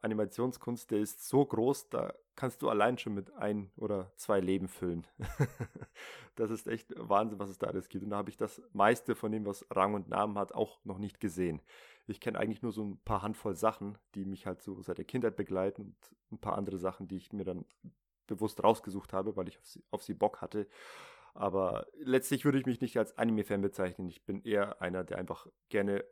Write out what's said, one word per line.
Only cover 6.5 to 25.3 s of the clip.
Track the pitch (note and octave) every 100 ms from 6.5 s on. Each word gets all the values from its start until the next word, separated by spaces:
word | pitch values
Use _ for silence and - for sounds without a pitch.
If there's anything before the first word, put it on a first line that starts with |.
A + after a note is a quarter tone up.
ist | A2 G#2+
echt | A2+ - -
Wahnsinn, | A2+ G2+ A2 G2+
was | G2
es | F#2
da | -
alles | F#2 -
gibt. | F#2+
Und | G#2
da | G2+
habe | G2
ich | -
das | G#2+ - -
meiste | G2+ G#2 B2 -
von | A2 G#2+
dem, | A2
was | G2+ G2 -
Rang | F#2+ G2
und | G#2 -
Namen | G2+ G#2 G2+
hat, | G2
auch | - A2 -
noch | G2+ F#2+
nicht | G#2 -
gesehen. | G#2 E2+ F2+ D2+ - - - - -
Ich | G2+
kenn | B2 -
eigentlich | A2 G#2
nur | A#2+
so | G#2+
ein | G#2 F#2
paar | - G2+
Handvoll | G#2 G#2+ G#2+
Sachen, | F2+ A2 - G2+ G#2 _
die | G2
mich | F#2+ F#2+ F#2+
halt | F#2
so | - F#2+
seit | F#2 F2+
der |
Kindheit | F#2 B2+ A#2 G2+
begleiten | G2+ F#2 G2 G2
und | G2 - - _ _
ein | A2
paar | G#2+ G2+
andere | G2 F#2+
Sachen, | F#2 - F#2
die | F#2+
ich | -
mir | G2+
dann | F#2 F2 - _ - - _ _ -
bewusst | G2+ G#2+ -
rausgesucht | G2+ A2+ G#2 F#2+ -
habe, | F#2+ G2+ G2
weil | E2
ich | -
auf | -
sie, | - -
auf | G#2
sie | -
Bock | F2 G#2 -
hatte. | F2 G#2 G2 - - - - - -
Aber | - G2+ F#2+ F#2 G#1+ - -
letztlich | C3 B2 - B2
würde | D3 C3+
ich | B2+
mich | A#2
nicht | B2 A#2
als | G#2+ -
Anime-Fan | A#2 G#2+ G2 G2+
bezeichnen. | G2 - F#2 F2+ F2+
Ich | -
bin | - G2
eher | A2 G#2 G2+ -
einer, | F2+ F#2
der | F2 F#2
einfach | F#2+